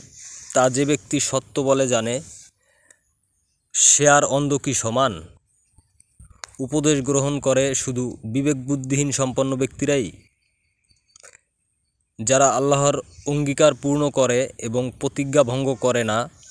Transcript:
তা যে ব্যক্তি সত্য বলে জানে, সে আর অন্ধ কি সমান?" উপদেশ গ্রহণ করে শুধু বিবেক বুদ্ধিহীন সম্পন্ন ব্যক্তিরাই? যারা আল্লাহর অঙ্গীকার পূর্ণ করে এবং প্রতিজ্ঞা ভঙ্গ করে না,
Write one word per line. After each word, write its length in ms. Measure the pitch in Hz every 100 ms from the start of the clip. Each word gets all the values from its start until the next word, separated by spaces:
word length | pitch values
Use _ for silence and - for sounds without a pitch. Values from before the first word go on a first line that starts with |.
| - - - - -
তা 160 | 131 127
যে 160 | 123 143
ব্যক্তি 340 | 147 - 143
সত্য 420 | - 135 - 151
বলে 260 | 135 135 131
জানে, 340 | 117 113 131 - - - _ _ _ _ _ _ _ _ _ _ _ _
সে 360 | - - - 147
আর 140 | 143
অন্ধ 340 | - 135 143 143
কি 160 | 139
সমান?" 500 | 120 113 120 135 82 85 _ _ _ _ _ _ _ _ _ - _ - -
উপদেশ 420 | 127 151 147 143
গ্রহণ 380 | 127 139 143 143
করে 360 | 135 131 139 131
শুধু 420 | - 123 123 - 113
বিবেক 400 | 127 143 135 127
বুদ্ধিহীন 460 | 143 131 139 143
সম্পন্ন 440 | 131 131 131 135 131
ব্যক্তিরাই? 560 | 135 - 139 143 95 - _ _ _ _ _ _ _ _ _ _ - _ _ _ _ _ _ _ _ -
যারা 260 | 113 135 135
আল্লাহর 520 | 117 139 139 143 139 - - 143
অঙ্গীকার 480 | 147 143 139 151
পূর্ণ 360 | 127 143 147 147
করে 400 | 135 123 123 135 -
এবং 340 | 117 123 127 -
প্রতিজ্ঞা 440 | 139 - 139 143
ভঙ্গ 320 | 120 131 135 123
করে 240 | 127 120
না, 260 | 110 110 143 _ -